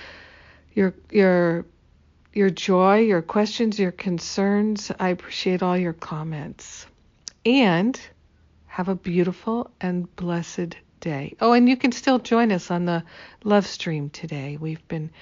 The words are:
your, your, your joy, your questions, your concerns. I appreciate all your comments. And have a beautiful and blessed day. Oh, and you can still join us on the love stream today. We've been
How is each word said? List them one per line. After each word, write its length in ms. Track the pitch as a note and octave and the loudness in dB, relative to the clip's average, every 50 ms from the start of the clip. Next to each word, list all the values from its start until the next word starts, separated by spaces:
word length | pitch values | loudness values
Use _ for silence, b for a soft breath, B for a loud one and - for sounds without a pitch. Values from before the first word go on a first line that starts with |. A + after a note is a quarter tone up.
| B B B B B B B B B B B B B B B | B B B B B B B B B B B B B B B
your, 200 | G#3 G3 F#3 - - - - | 0 0 0 -2 -6 -10 -2
your, 560 | - G#3+ F#3+ F#3 F3+ F3 F3 E3+ E3 E3+ - - _ _ _ _ _ _ _ _ _ _ _ _ - | 2 4 4 4 4 4 2 2 0 -2 -4 -10 _ _ _ _ _ _ _ _ _ _ _ _ -2
your 160 | G#3 G3+ F#3+ | 0 2 2
joy, 500 | F3 - - - F#3 F3+ F#3 F#3+ G3+ G#3+ | 0 0 0 2 4 4 6 6 6 4
your 220 | A#3 A3 F#3+ E3 | 4 4 2 0
questions, 580 | E3 - - G#3 G#3 G#3+ - - A#3 A3 G3+ G#3 | 0 -2 0 0 0 0 -2 -2 -2 -2 0 0
your 120 | G3 F3+ | -2 -2
concerns. 1000 | F3 - - F#3+ F3 E3 - - - G3 G3 G3+ G3+ G#3 G#3 G#3+ G#3+ G3+ - - - - | -2 -4 -4 -4 -4 -4 -6 -6 -4 -2 0 0 2 0 0 0 -2 -4 -6 -8 -8 -4
I 100 | G3 F#3 | -2 -2
appreciate 540 | F3+ F3+ - - - - - F#3+ F#3 F3 F#3+ | -2 -2 -6 -12 -10 -6 -2 -2 0 0 0
all 140 | F3+ F3+ F#3 | 0 0 0
your 160 | F3+ E3+ D#3+ | 0 -2 -4
comments. 920 | - - - E3 D#3 D#3 D#3+ D#3 D3 D3 - - - - - - - - - _ _ _ _ _ _ - - - _ - | -6 -10 -10 -8 -8 -8 -8 -8 -8 -10 -10 -14 -16 -18 -20 -20 -20 -20 -20 _ _ _ _ _ _ -18 -18 -12 _ 0
And 540 | A3+ B3+ C#4 B3 G3 E3+ E3+ G3 A#3+ C4 - - - - _ _ _ _ _ _ _ _ _ _ - | 2 4 4 6 4 4 2 2 0 -2 -4 -8 -20 -20 _ _ _ _ _ _ _ _ _ _ -14
have 200 | - - F3+ F#3+ | -8 -6 -4 -4
a 80 | F#3+ | -4
beautiful 760 | F3+ - F#3 E3+ F3+ E3+ F#3 F3+ - - A3+ A3+ A#3 - - _ - | -4 -4 -2 2 2 2 0 0 -6 -4 -4 -4 -4 -4 -6 _ -8
and 340 | - F3+ F3+ F3+ F3 - _ | -6 -4 -4 -4 -6 -8 _
blessed 600 | - F3+ F3 F3 E3+ E3 - - - F3 E3 - - _ _ _ - | -8 -6 -4 -4 -4 -6 -6 -6 -8 -8 -8 -8 -14 _ _ _ -12
day. 340 | - E3 D3+ C3+ C#3+ - - - | -8 -6 -6 -6 -6 -8 -4 0
Oh, 100 | A3 A#3 | 4 4
and 160 | A#3+ B3 B3 B3 | 6 6 6 6
you 80 | B3+ | 4
can 160 | A#3+ - B3+ | 4 2 0
still 280 | A#3 - - - C4 B3 | 0 0 0 2 2 2
join 320 | B3 - A3+ A3+ A#3+ A3 | 2 2 2 2 4 2
us 200 | G3 F3 - - | 2 0 -2 -2
on 140 | F3 F3 F3 | -4 -2 -2
the 180 | F3 F3 E3+ E3+ B B B B B B B B | 0 -2 -2 -4 B B B B B B B B
love 240 | G#3 G#3 G3+ F#3 - | 2 4 4 2 2
stream 420 | - - - F3 D#3+ D3+ C#3+ D3+ | -4 -10 -6 -6 -4 -4 -6 -8
today. 460 | - - - D#3+ D#3 C#3+ C3+ C#3+ C#3+ D3+ | -10 -12 -12 -10 -8 -8 -8 -8 -10 -8
We've 300 | D#3+ D#3+ D#3+ D#3+ _ - | -8 -8 -8 -8 _ -8
been 220 | E3+ D#3+ D#3 D#3+ B B | -8 -8 -8 -8 B B